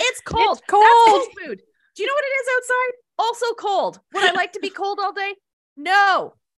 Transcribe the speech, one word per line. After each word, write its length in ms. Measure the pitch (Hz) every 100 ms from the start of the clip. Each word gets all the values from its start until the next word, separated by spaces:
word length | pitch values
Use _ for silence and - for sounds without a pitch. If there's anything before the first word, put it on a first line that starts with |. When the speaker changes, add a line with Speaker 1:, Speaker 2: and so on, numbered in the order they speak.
Speaker 1:
"It's 200 | 480 480
cold. 360 | - 453 440 349
Speaker 2:
It's 20 |
Speaker 1:
That's 100 | -
cold 160 | 403 440 466 466
Speaker 2:
cold. 220 | 403 480 403 330
Speaker 1:
food. 160 | 196 _ _ _ -
Do 80 |
you 20 | 440
know 80 |
what 100 | 571
it 180 | 554 539
is 60 | 523 508
outside? 360 | 494 494 508 494 _ -
Also 360 | 440 466 480
cold. 460 | 466 - 381 269 - _
Would 80 | 381
I 80 | 370
like 220 | 370 359
to 80 | 415
be 100 | 381
cold 300 | - 392 403
all 100 | 392
day? 220 | 403 392 392 _ _ _ -
No." 580 | 302 392 403 339 - _ _